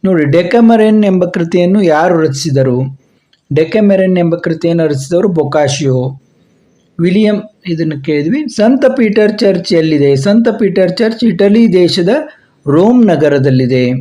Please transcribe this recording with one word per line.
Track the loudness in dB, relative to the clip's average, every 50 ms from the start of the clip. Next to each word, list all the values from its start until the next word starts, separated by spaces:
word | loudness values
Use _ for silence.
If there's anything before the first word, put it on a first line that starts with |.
| 0
ನೋಡಿ, | 0 0 0 0
ಡೆಕಮರನ್ | 2 2 0 0 2 2 4 4 4 4 4 4 2 2 2 2
ಎಂಬ | 2 2 0 0
ಕೃತಿಯನ್ನು | -2 -2 -4 -4 -2 -2 0 0 2 0 2
ಯಾರು | 2 2 2 2 2 0 0 0
ರಚಿಸಿದರು? | 0 -2 -2 -4 -4 -2 0 0 0 0 0 -2 -4 -6 -10 -16 _ _ _ _ _ _ _ _ _ _ -2
ಡೆಕಮರನ್ | -2 -2 0 0 0 2 2 2 2 2 0 0 0
ಎಂಬ | 0 0 -2
ಕೃತಿಯನ್ನು | -2 -4 -6 -6 -4 -2 -2 0 0 0 -2
ರಚಿಸಿದವರು | -2 -4 -6 -2 -2 0 0 0
ಬೊಕಾಶಿಯೋ. | -2 -2 -4 -2 -2 -2 -2 -2 -2 -4 -2 -2 -2 -2 -2 -6 -8 -12 _ _ _ _ _ _ _ _ _ _ _ _ _ _ _ -4
ವಿಲಿಯಂ, | -2 0 0 2 2 0 0 -2 -6 -12 _ _ _ -8
ಇದನ್ನು | -6 -4 -4 -6 -6 -8 -6
ಕೇಳಿದ್ವಿ. | -4 -4 -2 -2 -2 -4 -4 -4 -8
ಸಂತ | -4 0 0 2 2 2 0
ಪೀಟರ್ | 0 0 2 0 0 2 2 0 0 0 0
ಚರ್ಚ್ | 0 0 0 -2 -4 -2 0
ಎಲ್ಲಿದೆ? | 0 0 0 0 0 2 2 0
ಸಂತ | 0 0 0 2 2 2 0
ಪೀಟರ್ | -2 0 -2 -2 0 0 0 0 0 -2
ಚರ್ಚ್ | -4 -4 -2 -2 -2
ಇಟಲಿ | -2 0 2 2 2 4 4 2 2 4
ದೇಶದ | 2 2 2 0 0 -2 0 -2 -2 -4 -8 -16 _ _ _ _ _ _ -2
ರೋಮ್ | 0 2 4 4 4 4 4
ನಗರದಲ್ಲಿದೆ. | 2 2 2 2 2 2 2 0 2 0 0 0 0 0 0 0 0 -2 -4